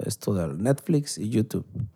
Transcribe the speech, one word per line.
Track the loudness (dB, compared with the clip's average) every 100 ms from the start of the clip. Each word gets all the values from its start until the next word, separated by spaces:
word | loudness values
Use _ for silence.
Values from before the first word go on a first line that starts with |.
| -4
esto | -4 0
del | 0 0 0
Netflix | 2 2 2 2 0 -4
y | 0
YouTube. | 2 2 -2 -6 -6 -8